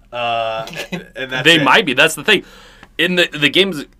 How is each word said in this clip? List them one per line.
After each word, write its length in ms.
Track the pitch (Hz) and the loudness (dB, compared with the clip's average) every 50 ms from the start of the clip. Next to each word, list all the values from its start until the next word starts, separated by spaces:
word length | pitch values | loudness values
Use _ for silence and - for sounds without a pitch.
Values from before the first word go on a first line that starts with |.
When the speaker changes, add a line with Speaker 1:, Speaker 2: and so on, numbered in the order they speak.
| _ _ - | _ _ -8
Speaker 1:
Uh, 540 | 120 120 117 117 117 113 113 113 110 110 - 165 120 | -6 -4 -2 -2 -2 -2 -4 -4 -6 -8 -10 -10 -12
Speaker 2:
<laughs> 120 | 113 - 180 175 - - - | -10 -10 -10 -12 -12 -14 -12
Speaker 1:
and 160 | 120 131 127 | -12 -10 -6
that's 120 | 131 127 127 | -6 0 2
Speaker 3:
They 120 | 156 170 160 | 4 4 4
Speaker 1:
it. 60 | 143 | 4
Speaker 3:
might 220 | 131 143 202 208 | 4 4 4 2
be. 80 | 143 123 | 2 2
That's 220 | 127 151 160 - | 2 2 2 0
the 80 | 151 139 | -2 0
thing. 200 | - 202 - - - - - - - - - - - _ - | 0 0 0 0 -6 -14 -20 -20 -20 -20 -20 -20 -12 _ -4
In 160 | 160 180 180 | -2 0 0
the, 120 | 180 170 - | 0 0 0
the 220 | 147 151 151 143 | 0 0 0 2
game's 360 | - 180 196 196 170 147 - - _ | 2 2 2 0 -2 -6 -10 -12 _